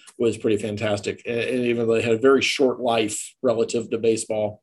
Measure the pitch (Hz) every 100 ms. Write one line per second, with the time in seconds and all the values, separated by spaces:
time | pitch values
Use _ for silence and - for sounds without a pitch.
0 | - - 117 101 - 104 113 104 110 101
1 | 107 - - 117 110 127 120 117 113 113
2 | 117 113 131 135 - - 131 113 123 113
3 | 107 - - _ 131 113 113 120 110 113
4 | 113 110 - 107 104 104